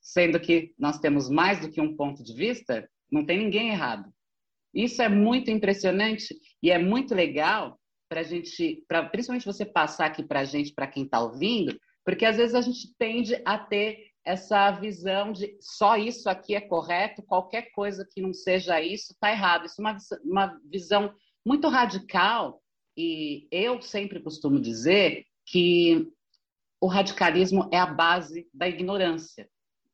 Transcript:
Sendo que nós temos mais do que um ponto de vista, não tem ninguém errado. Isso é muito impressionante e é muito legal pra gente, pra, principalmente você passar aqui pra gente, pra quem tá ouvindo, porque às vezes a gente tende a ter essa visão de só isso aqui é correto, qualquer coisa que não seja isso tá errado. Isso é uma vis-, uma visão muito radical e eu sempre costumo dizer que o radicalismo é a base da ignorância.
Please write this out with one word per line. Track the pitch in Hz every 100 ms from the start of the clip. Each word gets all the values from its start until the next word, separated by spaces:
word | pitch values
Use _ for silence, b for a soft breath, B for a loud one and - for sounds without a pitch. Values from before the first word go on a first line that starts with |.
Sendo | - - 170 165
que | 160 170 160 _
nós | 147 151
temos | 151 143 127
mais | 147 185 196
do | 160
que | 160
um | 156 151
ponto | 143 139
de | 110
vista, | 113 208 240 - 113 - _ _
não | 151
tem | 147 185
ninguém | 220 196 226
errado. | 202 135 110 98 _ _ _ _ _ _
Isso | - 240 240
é | 233
muito | 202 214 254 247
impressionante | 214 202 196 190 185 220 214 - - b _
e | 165
é | 175
muito | 180 226 269
legal | 208 160 139 160 214 143 - _ _ _
pra | 165
gente, | 165 175 165 - 165 160 _
pra, | 165 160
principalmente | 202 240 247 202
você | 196
passar | 202 175 151 - 156
aqui | 156
pra | - 143
gente, | 135 147 143
pra | - 139
quem | 139 131
tá | 120
ouvindo, | 117 123 185 233 147 - b b
porque | - 202 226
às | 214
vezes | 240
a | 247
gente | 240 247 - _
tende | 226 233 214 233 -
a | 214
ter | - 202 214 214 - _
essa | - 190 - 208 202
visão | 185 214 180 185 190 208
de | 196 202 -
só | - - 208 220
isso | 220 240 208
aqui | 190 -
é | 208
correto, | 202 165 160 175 208 -
qualquer | - 185 185 226 240
coisa | - 202 190 196
que | -
não | 190
seja | 180 - 185 185 165
isso | 165 202 - -
tá | 208
errado. | 220 190 170
Isso | 170 -
é |
uma | 214
vis-, | 202 - 190
uma | 147 196 196 160 147
visão | 190 170 202 202 b b b 214
muito | 285 302
radical | 254 233 190 - 185 190 233 156 - _ _ _ -
e | 165 160 151 147 -
eu | 175 226 247
sempre | - 208 202 175
costumo | 160 156 147 139
dizer | 117 110 131 196 175 - - _ -
que | 180 175 175 170 165 160 _ _ _ _ _ _ _
o | 190
radicalismo | 196 196 - 175 165 185 190 -
é | 175
a | 180
base | 151 165 180 151 165 -
da | 135 180
ignorância. | 160 185 202 180 160 - - - _ _ _ _